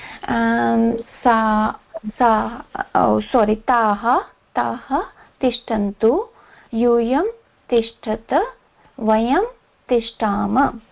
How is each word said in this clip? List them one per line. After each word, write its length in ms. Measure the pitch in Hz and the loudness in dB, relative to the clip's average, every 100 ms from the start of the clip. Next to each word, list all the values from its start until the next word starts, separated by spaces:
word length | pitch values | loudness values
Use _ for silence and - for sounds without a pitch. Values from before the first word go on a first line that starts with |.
| - - - | -18 -14 -6
Um, 720 | 233 226 233 233 233 226 226 - - | -2 0 0 0 2 0 -2 -8 -4
sa, 540 | 254 226 220 214 214 - _ - 214 - | 0 2 2 0 0 -4 _ -12 -12 0
sa, 440 | 240 214 220 240 - - - | 2 2 0 -8 -12 -12 -4
oh, 280 | - - 220 208 | 0 2 2 0
sorry, 320 | 262 214 214 - | 2 2 0 0
taha, 600 | 247 220 208 233 294 453 _ _ | 2 2 0 0 0 -2 _ _
taha 480 | - 240 233 - 277 427 - - _ | -6 -4 -6 -4 -4 -4 -12 -20 _
tishtantu, 880 | 254 233 - 240 202 202 226 302 466 - - - _ | -2 -2 -4 -2 -2 0 2 2 -2 -12 -20 -20 _
yuyam 540 | 226 240 233 233 262 403 453 _ _ - | 0 2 2 2 0 -2 -6 _ _ -2
tishtat, 600 | 240 226 - - 220 - 294 480 - _ _ _ - | 0 0 -6 -8 -8 -2 -2 -2 -6 _ _ _ -6
vayam 460 | 220 220 233 294 466 - _ _ - | 0 2 2 0 -2 -6 _ _ -2
tishtama. 920 | 247 226 - 220 202 202 214 - - - | -2 -2 -4 -2 -2 0 0 0 -2 -16